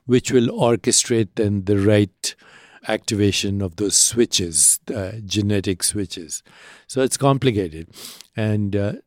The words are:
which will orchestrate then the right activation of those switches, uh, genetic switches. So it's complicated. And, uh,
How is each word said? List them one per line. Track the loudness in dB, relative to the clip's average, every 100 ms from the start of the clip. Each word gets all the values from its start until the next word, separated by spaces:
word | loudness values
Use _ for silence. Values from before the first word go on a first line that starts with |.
| 2
which | 2 4
will | 2 2
orchestrate | 2 2 2 2 0 0 0 0
then | -2 -2 0
the | 0 2
right | 4 4 2 -2 -10 -10 -20 -20 -20 -14 -6
activation | -4 -4 0 2 2 -2 -2
of | -4
those | -4 -2 2
switches, | 0 2 0 0 -2 0 2 0 -4
uh, | -8 -8 -10
genetic | -6 -2 0 0 0 -2
switches. | -4 -4 -6 -8 -12 -14 -14 -20 -20 -20 _
So | -2
it's | 0 2
complicated. | 0 2 2 0 -4 -8 -16 -18 -20 -20 -14 -4
And, | -2 0 -2 -2
uh, | -4 -6